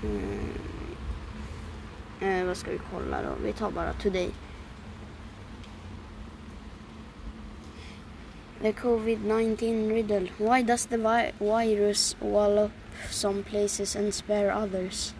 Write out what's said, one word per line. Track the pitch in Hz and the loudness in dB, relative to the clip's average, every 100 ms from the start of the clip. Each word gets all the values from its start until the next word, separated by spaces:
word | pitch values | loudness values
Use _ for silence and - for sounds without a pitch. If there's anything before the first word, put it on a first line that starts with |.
Mm. | - 101 98 101 104 - - - - - - - - - - - - - - - - - | -2 -2 -2 -2 -4 -6 -8 -8 -8 -8 -6 -6 -8 -10 -10 -8 -10 -10 -12 -12 -14 -4
Eh, | 196 185 180 | 0 2 2
vad | 185 | -2
ska | - | -4
vi | - - | -6 -4
kolla | 185 - 202 | -6 -4 -2
då? | 202 - | -2 -2
Vi | 208 | -2
tar | 208 214 | -2 -2
bara | - 165 | -2 -2
today. | - 208 190 180 - - - - - - - - - - - - - - - - 90 - - - - - - - - - - - - - - - - - - - - - - - - - - | 0 0 2 -2 -4 -12 -14 -14 -14 -14 -12 -14 -14 -14 -14 -14 -12 -12 -12 -12 -12 -12 -12 -12 -12 -14 -12 -12 -14 -14 -14 -14 -12 -12 -10 -12 -12 -14 -14 -14 -14 -14 -14 -14 -14 -14 0
The | 214 | 0
covid | 208 247 233 220 220 208 | 2 4 4 4 2 4
nineteen | 214 226 214 226 226 214 | 4 4 4 2 4 4
riddle. | 226 208 208 180 - | 4 4 2 2 0
Why | 214 254 | 6 6
does | 233 240 - | 6 4 2
the | 233 | 2
vi-, | 220 233 226 214 | 4 4 4 2
virus | 208 220 226 208 208 202 - - | 2 4 4 6 6 6 2 2
wallop | 214 208 208 208 208 - - - - | 2 6 6 6 4 0 -14 -10 -6
some | - 208 196 | 0 0 0
places | 202 208 202 - 202 202 | 0 2 2 2 -2 0
and | 208 | 0
spare | - - 208 202 | 0 2 4 4
others? | 196 214 185 185 - - - | 2 0 0 -2 -4 -6 -6